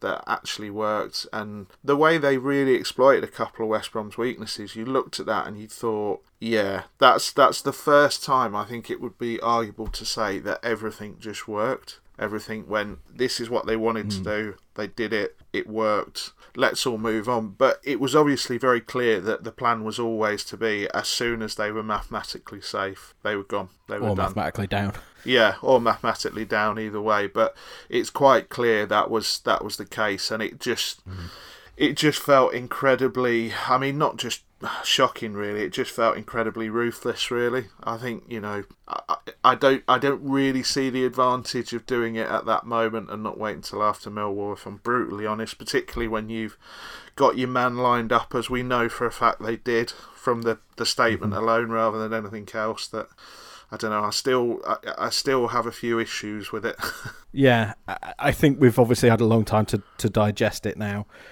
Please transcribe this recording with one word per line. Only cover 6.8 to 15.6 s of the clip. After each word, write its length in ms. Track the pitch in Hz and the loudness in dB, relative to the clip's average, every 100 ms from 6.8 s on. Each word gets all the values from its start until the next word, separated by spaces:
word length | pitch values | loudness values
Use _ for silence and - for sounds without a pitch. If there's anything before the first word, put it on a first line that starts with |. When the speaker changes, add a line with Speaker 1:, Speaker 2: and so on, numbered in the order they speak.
| - - | -8 4
Speaker 1:
that's, 340 | 131 127 - | 6 6 2
that's 280 | - 131 - | 6 6 4
the 120 | 143 | -6
first 500 | - - 143 143 - | -4 4 6 6 2
time 320 | - 131 117 104 | 0 0 2 -4
I 100 | 104 | -6
think 240 | 120 110 | -8 -8
it 100 | - | -8
would 160 | 117 - | -8 -8
be 220 | 120 113 | -6 -2
arguable 460 | 117 117 107 101 107 | 0 0 0 -6 -8
to 180 | - 110 | -6 -6
say 340 | - 107 95 | -4 -2 -2
that 200 | 101 - | -4 -4
everything 540 | 117 107 110 - 107 - | -2 -4 -4 -10 -14 -14
just 280 | 107 98 - | -12 -12 -8
worked." 500 | 104 117 131 - - - - | -2 -2 -4 -8 -20 -20 -8
Everything 480 | 107 107 - 110 80 | -6 -6 -8 -12 -4
went, 300 | 104 104 - - 120 | -4 -4 -10 -16 -4
"This 240 | 123 - | -4 -2
is 80 | 117 | -4
what 180 | 120 98 | -4 -2
they 80 | 113 | 0
wanted 320 | 113 110 104 | 0 -2 -4
to 100 | 98 | -4
Speaker 2:
Mm. 20 | |
Speaker 1:
do. 320 | 95 107 110 95 _ | -4 -4 -4 -10 _
They 140 | - 104 | -10 -8
did 260 | - 107 | -4 -2
it. 220 | 107 98 - - | 0 -2 -6 -8
It 140 | 104 | -6